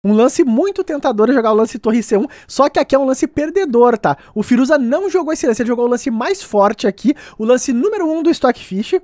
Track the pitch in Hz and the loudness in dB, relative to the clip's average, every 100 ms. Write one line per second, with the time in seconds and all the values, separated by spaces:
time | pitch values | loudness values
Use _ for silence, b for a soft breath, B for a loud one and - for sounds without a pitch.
0 | 196 214 247 - 285 226 392 392 370 294 | 2 4 4 2 0 2 0 -4 -6 -4
1 | 277 220 220 269 220 214 226 226 220 233 | -2 0 2 2 2 2 0 -2 -2 -2
2 | - 202 277 B B - 285 370 285 269 | 0 -2 -2 B B 0 0 0 0 2
3 | 269 262 - - 302 359 370 233 240 233 | 2 -2 -2 -4 -2 -2 0 4 4 4
4 | 165 139 B 214 208 240 262 302 233 302 | -2 -2 B -8 0 0 2 2 0 -2
5 | 392 359 311 311 285 220 233 240 240 240 | 0 -2 -2 -2 -2 -2 -2 -2 -2 -2
6 | - 220 277 381 - 208 196 - 214 - | -2 -4 -4 -6 -2 2 2 2 -4 -2
7 | 233 294 B - 220 247 - 233 381 427 | -2 -2 B -6 0 2 2 -2 -2 -2
8 | 330 320 320 311 254 - - 185 226 370 | -2 0 -2 0 0 -2 -6 -8 -2 -4